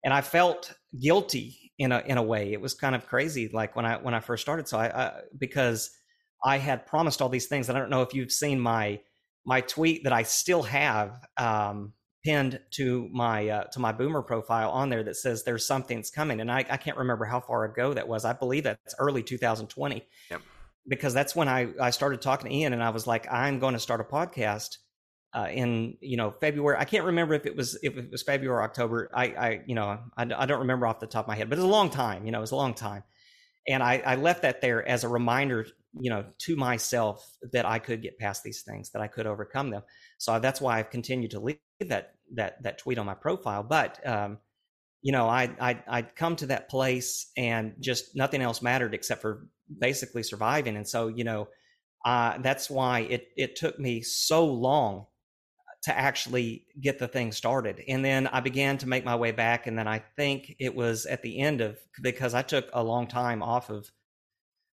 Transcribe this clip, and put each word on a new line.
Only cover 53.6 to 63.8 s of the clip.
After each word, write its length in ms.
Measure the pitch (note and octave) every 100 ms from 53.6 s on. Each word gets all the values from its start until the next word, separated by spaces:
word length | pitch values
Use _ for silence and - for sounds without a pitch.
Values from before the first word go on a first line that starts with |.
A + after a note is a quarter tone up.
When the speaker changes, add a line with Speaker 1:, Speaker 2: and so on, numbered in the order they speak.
| D#3+ -
Speaker 1:
me 220 | C3 A#2
so 420 | A2+ - - D#3 D#3+
long 640 | B2 B2+ D3 A#2 G2 G2+ _ _ _ _ _ - -
to 120 | - -
actually 720 | C3+ C#3 - B2+ A#2 A2+ _ C#3+
get 160 | C#3 C3+
the 100 | A#2+
thing 240 | C3 A#2
started. 480 | G#2+ A#2+ C3 A2+ F#2+ -
And 160 | C3
then 220 | C3+ C3+ C3
I 140 | B2+
began 400 | B2+ B2+ C#3 C#3
to 80 | B2+
make 180 | B2+ B2+
my 100 | A#2+
way 160 | A#2
back. 360 | A2+ A#2 A#2 -
And 100 | A2+
then 100 | G#2+
I 120 | A2 - -
think 400 | C#3+ C3+ - -
it 140 | C3
was 320 | - A#2 A2 D2+
at 160 | C3
the 180 | A#2+ G#2
end 220 | C#3+ C#3
of, 160 | A2 A2 - -
because 320 | B2+ A#2+ B2+
I 80 | A#2+
took 280 | C3 C#3+ -
a 100 | B2
long 220 | A2+ A#2+ A#2
time 380 | B2 B2 A2+
off 260 | G#2 A#2+ -
of 180 | G#2+